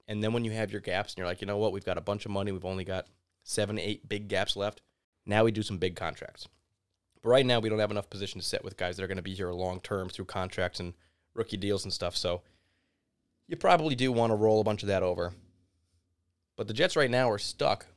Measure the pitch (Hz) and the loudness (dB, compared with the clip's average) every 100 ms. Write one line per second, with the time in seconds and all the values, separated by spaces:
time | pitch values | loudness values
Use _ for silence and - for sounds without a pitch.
0 | - 104 110 120 113 110 104 104 98 92 | -8 -2 0 0 -2 -2 -4 -4 -4 -2
1 | 104 - 90 - 98 101 107 98 95 87 | -2 -4 -4 -4 -4 0 0 -2 -4 -4
2 | 98 101 107 98 101 95 92 95 92 92 | -2 -4 -4 -4 -2 -4 -4 -6 -4 -6
3 | - _ _ _ - - 104 107 104 107 | -8 _ _ _ -6 -2 0 -2 -4 -6
4 | - 104 104 95 101 98 101 - _ _ | -6 -8 -2 -2 0 -2 -4 -6 _ _
5 | _ _ - 104 113 107 104 95 92 87 | _ _ 0 4 4 2 -2 -2 -2 -2
6 | 85 67 - - - _ _ _ _ _ | -6 -6 -12 -18 -20 _ _ _ _ _
7 | _ _ 110 127 127 117 110 107 104 104 | _ _ 4 6 6 4 2 2 2 0
8 | - 98 98 95 - - - - 90 92 | -6 -6 -8 -6 -4 -4 -6 -4 -4 -4
9 | 92 95 92 92 90 87 92 92 - 101 | -4 -4 -6 -4 -4 -2 -4 -4 -4 -4
10 | 92 - 92 98 92 - 90 - 90 - | -4 -8 -8 -4 -4 -2 -2 -2 -10 -10
11 | _ _ _ - 117 101 101 98 101 - | _ _ _ -6 -4 -2 -2 -2 -2 -4
12 | 87 - 90 90 - _ _ _ _ _ | -4 -2 -2 -4 -6 _ _ _ _ _
13 | _ _ _ _ - 165 190 175 156 123 | _ _ _ _ -12 0 4 6 4 2
14 | 131 117 117 107 110 107 107 104 101 95 | 2 4 4 6 6 6 4 0 2 2
15 | 90 87 87 87 - _ _ _ _ _ | 2 0 -2 -6 -20 _ _ _ _ _
16 | _ _ _ _ _ - 107 113 180 160 | _ _ _ _ _ -10 -6 0 2 4
17 | 135 123 123 104 - - 143 101 - | 4 4 4 2 -2 0 2 0 -4